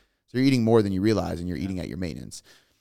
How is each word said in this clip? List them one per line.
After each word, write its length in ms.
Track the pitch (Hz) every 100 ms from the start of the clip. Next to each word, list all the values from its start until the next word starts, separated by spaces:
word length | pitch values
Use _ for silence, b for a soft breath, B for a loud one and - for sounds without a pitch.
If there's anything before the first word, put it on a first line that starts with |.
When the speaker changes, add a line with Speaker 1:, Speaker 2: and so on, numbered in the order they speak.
| b b b
Speaker 1:
So 140 | 123
you're 80 | 135
eating 160 | 131
more 180 | 113 117
than 100 | 101
you 100 | 92
realize, 380 | 104 104 85 87
and 80 | 87
you're 80 | 78
Speaker 2:
Yeah. 60 | 92
Speaker 1:
eating 140 | 92
at 80 | 73
your 120 | 82
maintenance. 420 | 90 60 52 - b b b b